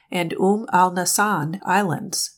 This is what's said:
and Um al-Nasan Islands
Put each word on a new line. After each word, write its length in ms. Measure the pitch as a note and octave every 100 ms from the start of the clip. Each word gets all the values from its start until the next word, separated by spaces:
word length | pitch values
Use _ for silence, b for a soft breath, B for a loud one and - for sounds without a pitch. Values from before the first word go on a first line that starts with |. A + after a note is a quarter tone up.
| b
and 240 | F3+ E3
Um 320 | - F#3+ G#3+ A3+
al-Nasan 880 | F3+ F3+ F3+ F3 - G#3 F3 D3+ F#3+
Islands 720 | - F#3+ F#3+ C#3 - - -